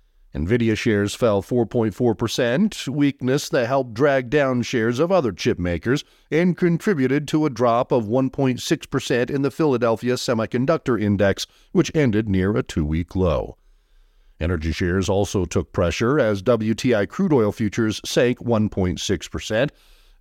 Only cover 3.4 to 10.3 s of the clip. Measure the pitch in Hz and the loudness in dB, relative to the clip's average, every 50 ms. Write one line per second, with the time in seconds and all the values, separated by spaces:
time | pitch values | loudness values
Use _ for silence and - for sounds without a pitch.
3.4 | - - - 143 120 113 135 139 131 123 110 104 139 147 139 135 131 117 127 151 | -2 -2 -2 0 0 0 0 0 -2 -2 -2 0 2 2 2 2 0 0 0 2
4.4 | 143 131 127 123 117 - - 123 110 117 123 120 160 170 196 185 147 113 90 - | 2 2 0 -2 -2 -2 -2 0 0 0 0 0 0 2 2 2 2 0 -2 -2
5.4 | - 127 101 85 87 87 87 82 - 113 127 147 - _ _ _ _ - 143 156 | 0 0 0 0 0 -2 -2 -2 -2 -2 -2 -2 -4 _ _ _ _ -4 0 2
6.4 | 175 185 165 - 185 175 170 160 - 214 202 147 131 123 135 143 147 131 - 156 | 2 2 2 2 2 0 0 0 0 0 0 2 2 2 0 0 -2 0 0 0
7.4 | 156 151 127 107 123 120 117 120 131 - 151 127 113 101 117 131 131 131 - - | 0 0 0 0 2 2 2 2 2 0 0 0 0 0 0 0 0 0 0 0
8.4 | 139 131 123 120 - - 170 151 - - - 135 - - 143 120 123 123 143 135 | 0 0 0 -2 -2 -2 -2 -2 -4 -4 -6 -4 -2 -2 0 0 0 0 -2 -2
9.4 | 139 139 - - 160 151 131 117 120 117 113 107 - 123 123 123 - - | -2 -2 -2 0 0 2 2 2 2 0 0 0 -2 -2 -2 -2 -2 -2